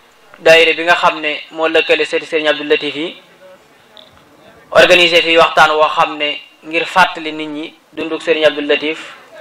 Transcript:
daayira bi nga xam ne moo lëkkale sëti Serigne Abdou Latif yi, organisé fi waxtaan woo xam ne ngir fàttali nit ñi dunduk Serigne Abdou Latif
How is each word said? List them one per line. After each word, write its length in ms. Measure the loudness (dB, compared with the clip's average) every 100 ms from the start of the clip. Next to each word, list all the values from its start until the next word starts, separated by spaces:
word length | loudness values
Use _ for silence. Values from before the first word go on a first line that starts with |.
| _ _ _ -2
daayira 320 | 4 6 4
bi 100 | 0
nga 120 | 0 2
xam 240 | 2 -2
ne 160 | -6 -8 -10
moo 160 | -6 0
lëkkale 340 | 0 0 0 0
sëti 200 | -4 -4
Serigne 240 | -4 -2
Abdou 140 | -2 -2
Latif 300 | -2 -2 -8
yi, 260 | -10 -12 _ _ -20 -20 _ _ _ _ _ _ _ _ -20 -20 _
organisé 500 | 2 4 4 4 2
fi 160 | 2 2
waxtaan 340 | 2 4 2
woo 160 | 4 0
xam 300 | 0 -2 -2
ne 240 | -6 -8 -14 _
ngir 220 | -8 -6 -2
fàttali 460 | 0 0 0 -10
nit 160 | -10 -10
ñi 240 | -10 -12 -16 _
dunduk 280 | -10 -8 -6
Serigne 240 | -2 2 2
Abdou 140 | 0 -2
Latif 480 | -2 -2 -8 -12 -20 -20 -20